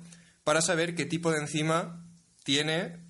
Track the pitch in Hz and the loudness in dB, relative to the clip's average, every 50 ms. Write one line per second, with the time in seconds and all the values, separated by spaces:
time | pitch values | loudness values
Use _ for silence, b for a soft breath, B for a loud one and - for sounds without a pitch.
0 | B B B B B B B B B 151 151 160 160 180 185 160 165 175 170 170 | B B B B B B B B B 2 2 4 4 2 2 2 0 0 0 -2
1 | 143 - - 160 170 165 160 151 147 147 - 156 151 160 160 165 180 175 - - | -2 -2 -2 0 0 2 0 0 0 -2 -2 0 0 2 2 0 0 -2 -8 -14
2 | - - - - _ _ _ _ - - 139 143 151 156 156 165 190 170 170 - | -18 -20 -20 -20 _ _ _ _ -2 0 2 2 2 2 0 0 -2 -4 -8 -14
3 | - | -18